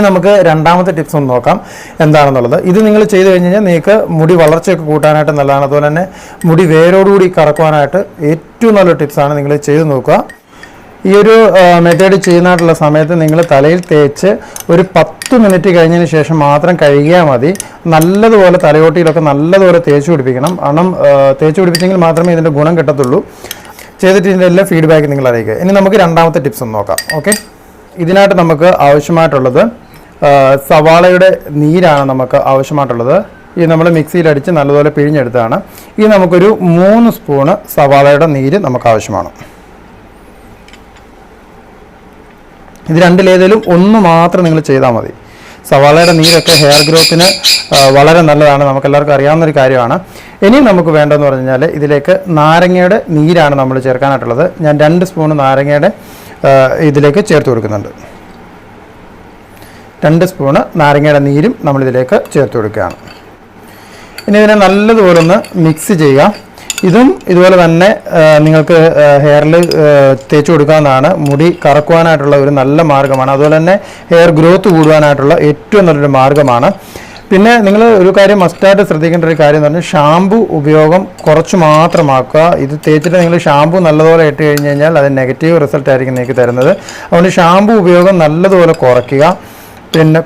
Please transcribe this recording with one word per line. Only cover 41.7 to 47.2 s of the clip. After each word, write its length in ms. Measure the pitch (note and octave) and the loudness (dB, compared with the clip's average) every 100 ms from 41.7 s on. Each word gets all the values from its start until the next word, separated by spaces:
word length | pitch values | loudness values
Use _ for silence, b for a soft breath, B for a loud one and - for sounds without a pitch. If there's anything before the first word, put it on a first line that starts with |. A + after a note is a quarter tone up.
| - - - - - - - - - - - - | -20 -20 -20 -20 -20 -20 -20 -20 -20 -20 -20 -6
ഇത് 80 | D#3+ F3 | 0 2
രണ്ടിലേതേലും 540 | F3+ F#3+ F#3 F#3 F3+ G#3+ F3 | 2 2 2 2 0 0 0
ഒന്ന് 240 | G3 A3 F#3 | 2 2 2
മാത്രം 360 | E3 E3+ F3+ E3+ | 2 0 0 -2
നിങ്ങൾ 140 | D#3 D3+ | -2 -2
ചെയ്താൽ 240 | C3+ C3 A2+ | -2 0 -2
മതി. 140 | G#2+ - B B B B - | -6 -16 B B B B -4
സവാളയുടെ 420 | C#3+ C#3+ D3+ F3 E3 | 0 2 2 2 0
നീരൊക്കെ 340 | D#3+ E3 D3 D#3+ | 0 0 0 0
ഹെയർ 180 | D3 C#3+ D3+ | 2 0 2
ഗ്രോത്തിന്, 380 | D#3+ D#3+ E3 | 0 0 0